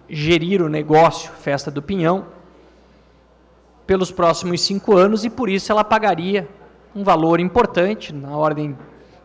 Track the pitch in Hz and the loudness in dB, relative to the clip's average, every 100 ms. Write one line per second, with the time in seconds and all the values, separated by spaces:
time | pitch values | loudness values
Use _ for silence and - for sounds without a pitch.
0 | - 151 151 170 170 196 160 151 151 156 | -14 -4 0 0 2 0 0 -2 2 4
1 | 165 - - - 151 139 - 143 147 196 | 4 2 -12 -10 -6 -4 -6 -10 -6 -2
2 | 165 190 - - - _ _ _ _ _ | 0 -2 -6 -20 -20 _ _ _ _ _
3 | _ _ _ _ _ _ _ _ - 190 | _ _ _ _ _ _ _ _ -2 -2
4 | 185 180 170 165 180 175 - 196 - 190 | -2 0 0 0 -2 -4 -4 -2 2 4
5 | 202 214 226 233 226 190 - 214 214 220 | 4 2 -4 -4 -2 -2 0 0 2 2
6 | 214 165 180 196 165 - - _ _ 202 | 2 0 -2 -4 -4 -14 -20 _ _ -4
7 | 196 165 160 170 180 240 202 180 185 220 | 0 2 4 2 2 2 2 2 -2 -2
8 | - 147 139 147 156 151 151 131 - - | -10 -14 -8 -2 -2 -2 -6 -10 -16 -20
9 | - - | -20 -20